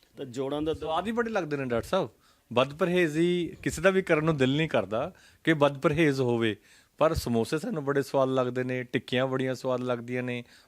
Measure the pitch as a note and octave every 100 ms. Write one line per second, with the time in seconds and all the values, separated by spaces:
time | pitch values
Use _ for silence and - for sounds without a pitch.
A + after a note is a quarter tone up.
0 | _ - C#3 A#2+ C3+ D3 D#3 D3 D3+ D#3+
1 | F#3+ A3+ A3+ G#3+ D#3+ C#3+ C3 A#2 - F#3
2 | C#3 - _ _ _ A#2 C#3 D3 F3+ F3+
3 | E3+ D3+ F3 F3+ E3 - D3 D3 F3 F#3+
4 | F#3 D#3 D#3 D#3 B2+ C#3+ D#3+ B2+ F#2+ A2
5 | D#3 - - _ - D#3+ C#3+ C#3 E3 D3+
6 | D#3+ C3+ B2 A#2+ A2+ G2+ _ - _ _
7 | D#3 E3 - A#2 A2+ D#3 G#3+ F3+ C#3 C#3+
8 | C3+ C#3 C3 C3 B2+ B2 B2+ B2+ B2 C3
9 | - B2 C3 C3 C3 B2+ C3 B2+ B2+ B2
10 | A#2 B2 B2 B2 A#2 -